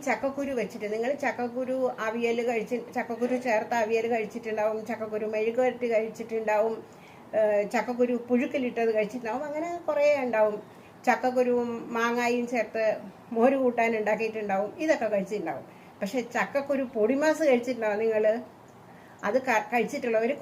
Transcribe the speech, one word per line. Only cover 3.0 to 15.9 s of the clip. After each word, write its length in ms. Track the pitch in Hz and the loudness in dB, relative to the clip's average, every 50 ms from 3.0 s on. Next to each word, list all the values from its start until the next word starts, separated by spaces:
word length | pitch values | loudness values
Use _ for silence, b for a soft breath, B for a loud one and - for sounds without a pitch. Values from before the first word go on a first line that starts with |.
| 220 - 233 226 247 247 254 247 254 | -6 -4 -4 -4 -2 -2 -2 -2 0
ചേർത്ത 280 | 254 214 220 226 226 240 233 | 0 0 0 0 0 0 0
അവിയൽ 240 | 220 214 226 226 226 233 | 2 2 2 0 2 0
കഴിച്ചിട്ടുണ്ടാവും, 640 | 240 226 214 202 - 233 220 220 214 214 208 220 214 220 214 233 | 0 -2 -2 -4 -8 -8 -8 -4 -2 0 0 0 -2 -2 -6 -6
ചക്കക്കുരു 380 | 233 226 220 214 214 214 214 214 220 | -6 -6 -6 -6 -4 -4 -4 -2 -2
മെഴുക്ക് 260 | 214 214 226 226 254 | 0 0 0 2 2
പുരട്ടി 280 | 254 254 240 240 247 233 | 2 2 0 0 -2 0
കഴിച്ചിട്ടുണ്ടാവും, 840 | 226 214 220 220 220 - 226 - 226 220 220 214 214 208 220 226 220 214 - B B B B B B B B - - 214 | 2 0 0 -2 -6 -10 -8 -6 -4 -2 0 2 2 2 2 2 -2 -4 -8 B B B B B B B B -2 0 2
ഏഹ്, 240 | 220 214 208 202 208 190 - | 4 4 4 2 2 2 0
ചക്കക്കുരു 420 | 226 208 247 240 240 247 240 247 233 - - | -2 -2 -2 0 0 2 2 2 -2 0 2
പുഴുക്കിലിട്ടത് 600 | 247 240 277 285 294 277 254 240 233 233 233 226 214 | 2 2 2 0 0 -2 -2 -2 0 0 0 2 2
കഴിച്ചിട്ടുണ്ടാവും, 480 | 214 214 202 254 247 240 220 220 262 302 294 | 2 0 0 -4 -6 -6 -4 -4 -4 -6 -6
അങ്ങനെ 200 | 294 302 330 349 349 339 339 | -6 -6 -4 -4 -6 -4 -4
കുറേ 200 | 320 302 285 285 294 294 277 254 | -2 2 4 4 4 4 4 2
ഉണ്ടാവും. 320 | 247 220 220 214 214 208 202 - B B B B B B - - 254 | 2 4 4 4 4 2 -2 -8 B B B B B B -2 0 2
ചക്കക്കുരുവും 640 | 226 226 - 254 247 254 247 247 247 240 240 240 233 226 - - 240 226 | 2 2 2 2 2 2 2 4 2 2 0 -2 -4 -6 -8 -4 -2 0
മാങ്ങായും 460 | 233 233 233 240 240 240 247 247 240 240 254 | 0 0 0 0 0 2 0 0 0 0 0
ചേർത്ത് 300 | 240 220 - - 226 220 214 - - - 190 - - - - 233 | -2 -2 -2 -2 0 0 0 0 -2 -6 -12 -16 -18 -14 -4 2
മോര് 200 | 226 226 269 277 269 | 4 6 6 6 4
കൂട്ടാൻ 320 | 262 247 240 240 226 226 226 214 | 2 2 2 2 2 2 0 0
ഉണ്ടാക്കിയിട്ടുണ്ടാവും, 720 | 214 208 214 202 226 214 220 220 214 202 190 190 202 - - 349 311 | 0 0 0 0 -2 -2 -4 -4 -2 0 0 0 0 -2 -4 -2 0
ഇതൊക്കെ 240 | 320 294 - 233 208 208 | 2 2 2 0 0 0
കഴിച്ചിട്ടുണ്ടാവും. 500 | 196 185 - 214 196 165 160 143 131 - B B B B B | 0 0 -2 -4 -4 -4 -6 -6 -8 -10 B B B B B